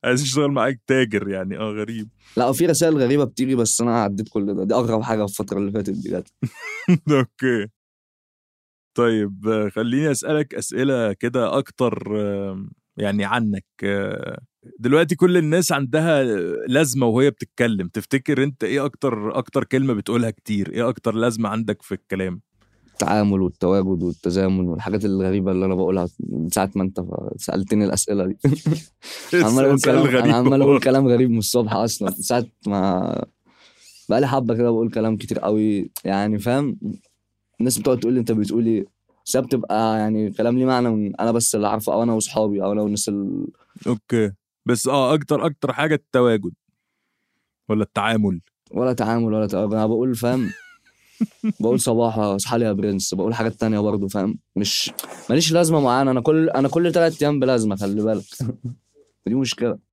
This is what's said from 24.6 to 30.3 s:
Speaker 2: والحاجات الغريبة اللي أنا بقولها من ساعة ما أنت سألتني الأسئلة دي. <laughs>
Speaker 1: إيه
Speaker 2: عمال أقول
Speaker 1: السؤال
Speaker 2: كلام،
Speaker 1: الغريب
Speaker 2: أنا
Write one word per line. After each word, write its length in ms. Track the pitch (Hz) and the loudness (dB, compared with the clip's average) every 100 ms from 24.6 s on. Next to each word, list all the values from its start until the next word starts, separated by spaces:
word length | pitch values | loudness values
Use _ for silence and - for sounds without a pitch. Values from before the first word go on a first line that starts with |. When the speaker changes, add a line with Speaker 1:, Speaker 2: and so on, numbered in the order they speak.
| 90 | -2
Speaker 2:
والحاجات 360 | 82 95 101 | -4 -4 -2
الغريبة 460 | 104 95 95 101 95 | -2 0 0 0 0
اللي 140 | 92 95 | 0 0
أنا 80 | |
بقولها 340 | 92 90 95 90 _ | 0 0 0 -2 _
من 280 | - 65 82 | -8 -6 -4
ساعة 220 | 98 95 | -2 -2
ما 80 | 101 | -2
أنت 220 | 95 95 90 - - - | -4 -4 -8 -8 -8 -10
سألتني 480 | - - 98 107 | -6 -4 0 0
الأسئلة 420 | 101 104 - 101 92 | 2 0 -2 -2 -2
دي. 120 | 98 | 0
<laughs> 880 | 139 - - - - _ - - - | 0 0 -2 -4 -8 _ -18 -16 -2
Speaker 1:
إيه 100 | 180 | 2
Speaker 2:
عمال 200 | 110 127 | 4 6
أقول 100 | 139 | 4
Speaker 1:
السؤال 200 | 139 143 | 4 4
Speaker 2:
كلام، 120 | 127 147 | 4 4
Speaker 1:
الغريب 180 | 123 | 4
Speaker 2:
أنا 120 | 120 | 4